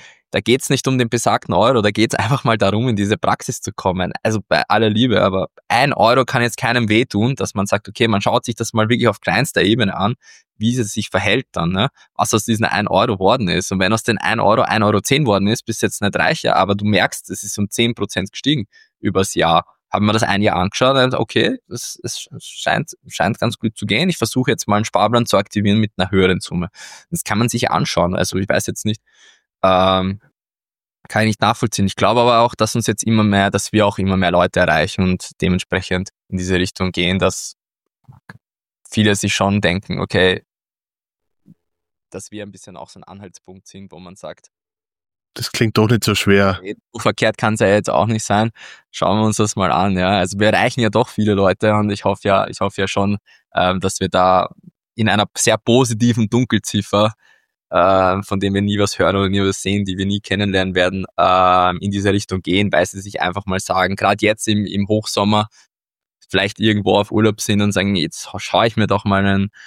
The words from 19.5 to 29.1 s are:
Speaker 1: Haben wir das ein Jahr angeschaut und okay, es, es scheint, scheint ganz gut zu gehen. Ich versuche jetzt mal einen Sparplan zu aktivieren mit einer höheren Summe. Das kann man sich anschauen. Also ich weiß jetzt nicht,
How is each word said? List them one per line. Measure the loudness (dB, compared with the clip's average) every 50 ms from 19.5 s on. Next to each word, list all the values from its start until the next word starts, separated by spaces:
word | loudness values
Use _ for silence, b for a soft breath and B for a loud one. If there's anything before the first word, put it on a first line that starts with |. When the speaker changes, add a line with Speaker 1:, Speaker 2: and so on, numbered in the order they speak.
| 2 2 0 b b b b _
Speaker 1:
Haben | -2 0 2
wir | 2 2
das | 2 2
ein | 0 0 0
Jahr | 2 0 0
angeschaut | 0 -2 -2 -2 0 0 2 2
und | 2 2 0 0
okay, | -2 -4 -2 0 0 0 0 -2 -6 _
es, | _ -14 -12 -12 -14 -14 -12
es | -12 -10 -10 -10 -14 _ -18 -18
scheint, | -18 -16 -16 -8 -4 -2 -2 -2 -4 -8 -14 _ _
scheint | -16 -6 -2 -2 -2 -2
ganz | -2 -4 -4 -4 _
gut | -8 -8 -6
zu | -6 -4
gehen. | -2 -2 0 0 -2
Ich | -2
versuche | -2 -4 -4 -2 -2 0 0
jetzt | -2 -2 -2
mal | -2 0
einen | 0 0
Sparplan | 0 0 0 2 2 2 0 2
zu | 2 0
aktivieren | 0 0 0 -4 -2 0 2 2
mit | 2 0 -2 _
einer | -4 -4 0
höheren | 2 2 4 4 2 0
Summe. | -4 -6 -6 -6 -6 -6 B B B B B B B B
Das | -10 -10 -4
kann | -2 0
man | 0 0
sich | 0 0 -2 0 0
anschauen. | 0 0 0 0 0 0 0 2 0
Also | -2 -2 -2 -2
ich | -4 -2 0
weiß | 0 0 0
jetzt | -2 -8 -6 -4
nicht, | -6 -6 -6 b b